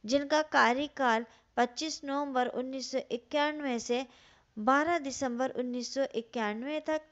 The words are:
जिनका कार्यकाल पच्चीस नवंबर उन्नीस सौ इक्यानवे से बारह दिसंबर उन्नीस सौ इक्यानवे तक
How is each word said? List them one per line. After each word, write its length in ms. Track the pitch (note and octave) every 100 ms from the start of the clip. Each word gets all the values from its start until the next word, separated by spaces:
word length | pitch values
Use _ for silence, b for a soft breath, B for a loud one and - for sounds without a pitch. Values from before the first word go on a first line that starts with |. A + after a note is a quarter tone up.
| G#3+
जिनका 360 | C#4 C#4+ D4+
कार्यकाल 840 | D4+ - A3+ B3 D4 - C4 A3+ A#3 b b -
पच्चीस 440 | A#3+ B3 D#4 D4+
नवंबर 420 | C#4+ C#4 C#4+ B3+ B3
उन्नीस 440 | - B3+ C4+ B3
सौ 80 | C4 -
इक्यानवे 680 | A#3+ - D4 D4 D4+ C#4+ A#3
से 280 | - A#3+ C4+ b b b b -
बारह 400 | G#3+ C4+ D#4 E4+
दिसंबर 520 | C#4 B3+ C4 A#3+ C4
उन्नीस 440 | - B3+ B3 A#3
सौ 100 | C4 C4+
इक्यानवे 680 | - A3+ A#3+ G#3+ G#3+ C4 D4+
तक 220 | D4+ D#4 D#4